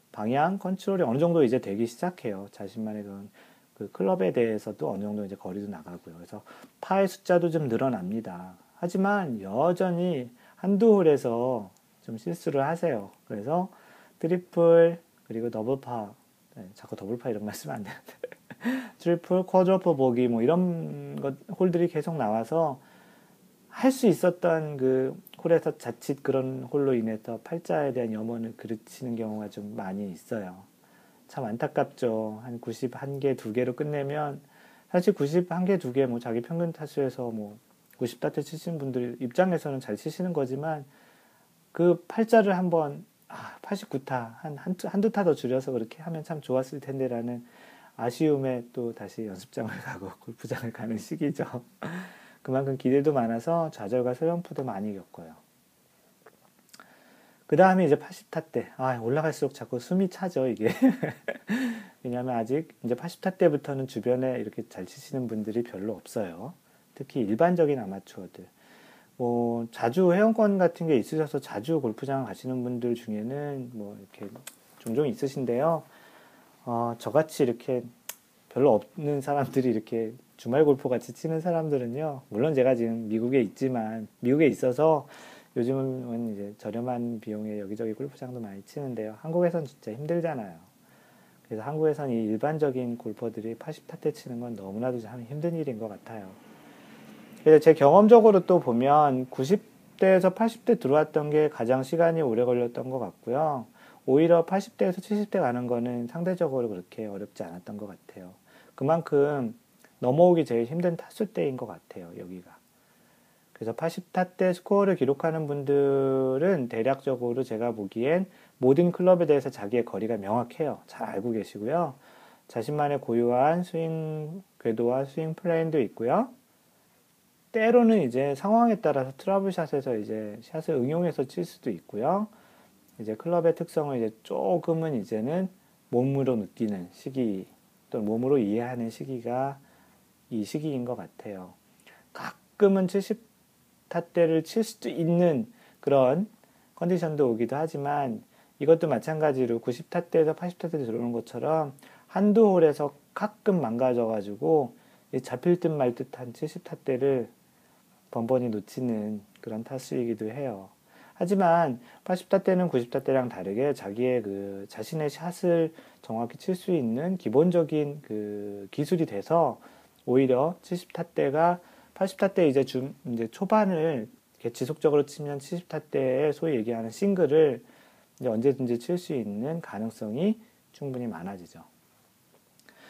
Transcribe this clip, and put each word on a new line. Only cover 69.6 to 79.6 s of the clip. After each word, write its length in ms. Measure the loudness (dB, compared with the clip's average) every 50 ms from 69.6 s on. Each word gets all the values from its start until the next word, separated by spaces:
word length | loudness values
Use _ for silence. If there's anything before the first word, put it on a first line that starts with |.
| -4 -8
자주 440 | -6 -2 -2 0 2 4 4 6 6
회원권 420 | 6 4 4 4 4 4 4 4 4
같은 280 | 2 2 2 0 0
게 100 | 2 2
있으셔서 440 | 2 2 0 -2 -2 -2 -2 -4 -6
자주 400 | -6 -6 -8 -6 -2 0 0 0
골프장 440 | 0 -2 -4 -4 -4 -4 -4 -4 -4
가시는 380 | -6 -8 -10 -8 -6 -4 -4
분들 320 | -4 -4 -4 -2 -2 -2 -2
중에는 760 | -2 -4 -6 -6 -6 -6 -6 -6 -6 -6 -6 -8 -8 -10 -10 -12
뭐, 240 | -12 -12 -12 -14 -16
이렇게 340 | -20 -20 -18 -16 -16 -16 -16 -16 -18 -20 -20 -20 _ _ _ -12
종종 280 | -8 -4 0 0 0 0
있으신데요. 760 | -2 -4 -6 -6 -4 -4 -2 -2 0 0 2 0 0 -2 -4 -10 -20 -20 -20 -20 -20 -20 -20 -20 _ -20 _ _ _ _ -8
어, 300 | -6 -4 -2 -2 -4 -4
저같이 460 | -6 -6 -2 0 0 0 0 0 0
이렇게 400 | 0 0 0 -2 -4 -4 -4 -4 -4 -8 -14 _ _ -18 -18 -18 _ _ _ _ _ -8
별로 260 | -2 2 4 4 4
없는 460 | 4 2 -4 -12 -8 -4 -4 -4 -2
사람들이 480 | -2 -2 -2 -2 -2 0 0 0